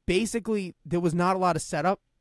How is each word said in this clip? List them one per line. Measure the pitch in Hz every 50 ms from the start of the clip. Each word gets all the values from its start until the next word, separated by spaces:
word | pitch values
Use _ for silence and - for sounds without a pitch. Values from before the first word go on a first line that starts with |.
| _
basically | - 180 190 226 214 - 233 185 220 220 208 190 175 - - _
there | 147 170 175
was | 175 175 160
not | 175 180 185 190
a | 190
lot | 185 180 165
of | 156
setup | - - - 151 147 185 202 - _ _ _ _